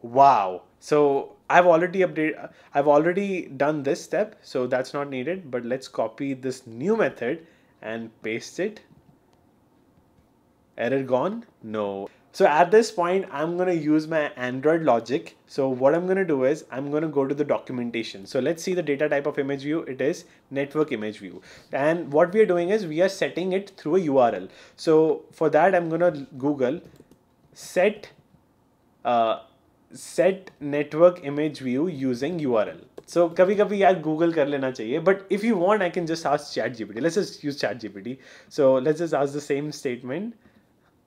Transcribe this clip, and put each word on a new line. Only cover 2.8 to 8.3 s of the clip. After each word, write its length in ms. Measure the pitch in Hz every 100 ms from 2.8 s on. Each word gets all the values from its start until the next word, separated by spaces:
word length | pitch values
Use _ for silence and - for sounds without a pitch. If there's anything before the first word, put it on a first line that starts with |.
| 147
already 600 | 147 165 180 202 185 -
done 360 | 135 143 156
this 180 | 135 175
step, 360 | - 156 208 -
so 260 | - 135 123
that's 260 | 127 131
not 160 | 143 143
needed, 400 | 131 131 190 151
but 140 | 123
let's 240 | 120 127 -
copy 460 | - 113 - 139
this 340 | 131 131 127 117
new 280 | 113 170 220
method 500 | 147 - 120 165 - _ _ _
and 280 | 113 113 113 _
paste 380 | 110